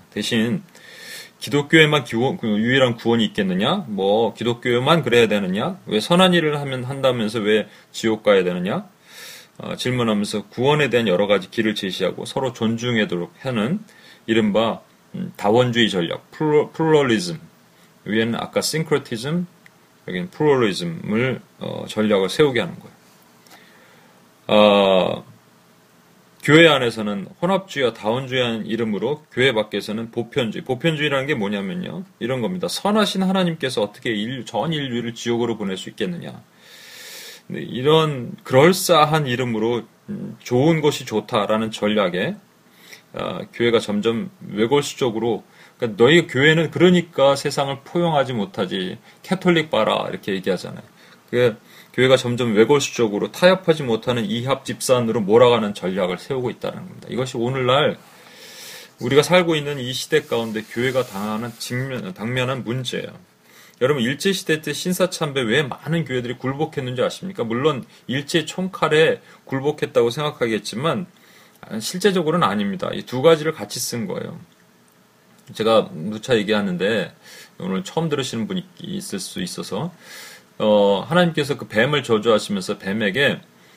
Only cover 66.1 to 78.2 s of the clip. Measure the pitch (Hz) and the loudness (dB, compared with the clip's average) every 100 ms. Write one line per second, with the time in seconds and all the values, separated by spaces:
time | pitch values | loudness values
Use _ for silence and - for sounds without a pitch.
66.1 | 127 120 127 127 139 156 147 127 123 101 | -4 -6 -6 -6 -4 -4 -6 -6 -2 -2
67.1 | - 95 92 113 120 151 131 - - - | -4 -10 -8 -4 0 0 -2 -8 -16 -8
68.1 | 135 143 170 156 - 185 - 156 151 156 | -6 -2 -2 -2 -6 -8 -2 2 4 4
69.1 | - - - - 135 143 147 143 123 120 | 2 -6 -20 -8 -4 -2 -2 0 2 2
70.1 | 151 151 - 117 107 - 107 160 120 87 | 0 -6 -2 -2 -2 -4 -4 -2 -2 -6
71.1 | _ _ - - - - 220 - 180 208 | _ _ -20 -20 -20 -10 -8 -6 0 2
72.1 | 185 151 175 113 104 101 92 - 101 - | 2 0 2 2 0 -2 -2 -4 -6 -6
73.1 | 127 160 160 156 - 104 127 - 120 95 | 2 6 6 2 -6 -8 -8 -6 -6 -6
74.1 | - 87 85 - _ _ _ _ _ _ | -8 -10 -14 -18 _ _ _ _ _ _
75.1 | _ _ _ - 113 110 110 92 107 90 | _ _ _ -14 -2 4 4 2 -4 -8
76.1 | 107 - 117 101 104 101 87 98 110 82 | -6 0 0 2 0 0 0 0 0 -4
77.1 | - - - - - 92 95 92 165 165 | -10 -20 -20 -20 -12 -6 -6 -4 -4 -2
78.1 | 143 | -4